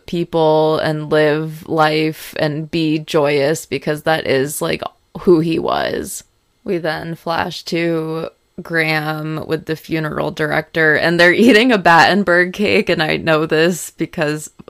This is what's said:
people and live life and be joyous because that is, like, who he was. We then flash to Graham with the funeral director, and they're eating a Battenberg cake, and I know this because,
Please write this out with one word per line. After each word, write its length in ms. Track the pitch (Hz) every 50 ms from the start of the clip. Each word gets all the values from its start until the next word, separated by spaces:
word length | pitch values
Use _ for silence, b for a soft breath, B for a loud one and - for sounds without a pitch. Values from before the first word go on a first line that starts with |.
| _
people 720 | - - 170 170 - - 165 160 156 156 156 156 156 156 151
and 320 | - 156 156 151 151 147
live 560 | 156 151 151 151 147 156 160 160 156 156 175
life 680 | - - 160 156 156 156 156 156 156 156 - - - - -
and 320 | 156 151 147 151 160 151
be 280 | - 170 160 156 151 160
joyous 680 | 156 - - 160 143 143 147 143 139 147 160 156 -
because 380 | - - 139 - 160 151 147 -
that 240 | 160 156 160 -
is, 340 | - 131 135 131 147 156 -
like, 220 | - 165 156 - - - - _ _ _ - -
who 200 | - - 175 160
he 180 | 165 170 160 -
was. 640 | - - 65 71 64 - - - - 196 - - - _ _ _ _ _ _ _ -
We 160 | 220 196 170
then 360 | 165 160 156 160 160 165 165
flash 480 | - - 170 165 165 180 180 160 - -
to 680 | - 175 165 170 170 165 160 160 160 160 165 165 - - _ _ _ _ - 175
Graham 840 | - 165 165 160 156 156 156 151 156 156 156 156 156 156 156 -
with 200 | - 160 156 -
the 100 | - 160
funeral 540 | 156 - - 160 160 160 151 151 143 147 151
director, 680 | - - 156 147 147 156 151 - - 165 160 156 151
and 240 | - - 165 170 170
they're 120 | 175 180 175
eating 400 | - 208 240 208 208 240 262 233
a 60 | 202
Battenberg 760 | 170 175 170 160 151 - 175 208 196 - 175 175 180 180 180
cake, 340 | - 208 196 202 190 - -
and 140 | 170 165 156
I 160 | 156 160 151
know 280 | - 165 160 151 160
this 440 | 151 160 156 165 175 185 151 - -
because, 600 | - - 165 - - 185 160 147 151 151 151 - _ - -